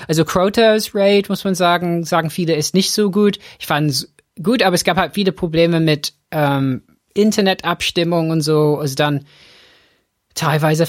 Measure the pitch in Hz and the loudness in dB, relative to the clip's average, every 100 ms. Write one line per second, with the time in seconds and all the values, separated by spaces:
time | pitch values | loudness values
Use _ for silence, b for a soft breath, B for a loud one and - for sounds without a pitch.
0 | B 160 160 185 190 202 220 214 - 208 | B 0 0 0 0 4 4 2 0 0
1 | 196 202 202 190 196 180 175 175 175 170 | 2 2 0 -4 -4 0 2 2 0 -2
2 | 160 175 160 - 165 151 151 185 190 - | -2 -2 -2 -2 -2 -2 0 0 0 0
3 | 208 202 208 196 B B - 147 151 123 | 0 2 0 0 B B -4 -2 0 -2
4 | - _ _ - 170 247 190 175 - 175 | -8 _ _ -6 -2 0 2 0 0 0
5 | 170 208 190 - 175 160 170 165 160 147 | -2 -2 -2 -2 -2 2 2 2 2 0
6 | - - _ 156 143 139 135 127 - _ | -4 -14 _ -2 0 0 -2 -4 -10 _
7 | _ - 214 208 190 185 170 170 - 175 | _ 0 2 2 0 0 -2 -4 -4 -2
8 | 170 170 160 160 151 151 151 143 147 135 | 0 0 0 0 0 2 2 0 -2 -2
9 | 147 143 - b b b b b b b | 0 -2 -6 b b b b b b b
10 | b _ _ - 160 151 156 156 | b _ _ -6 -2 2 2 2